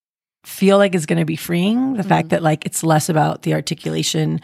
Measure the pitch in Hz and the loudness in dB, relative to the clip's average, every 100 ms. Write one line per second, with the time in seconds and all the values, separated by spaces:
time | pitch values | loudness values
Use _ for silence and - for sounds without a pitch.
0 | _ _ _ _ - - 190 196 202 175 | _ _ _ _ -18 0 4 6 4 2
1 | 156 170 160 160 - 175 190 233 262 254 | -2 -2 -2 -4 -4 0 0 0 -2 -2
2 | 190 165 160 180 165 156 - - 160 156 | 0 0 0 0 0 0 -4 -4 2 2
3 | - 156 151 156 - 156 - 156 156 160 | 2 0 0 -2 -4 -4 -4 -6 -6 -4
4 | 156 165 156 160 | -2 -2 -2 -4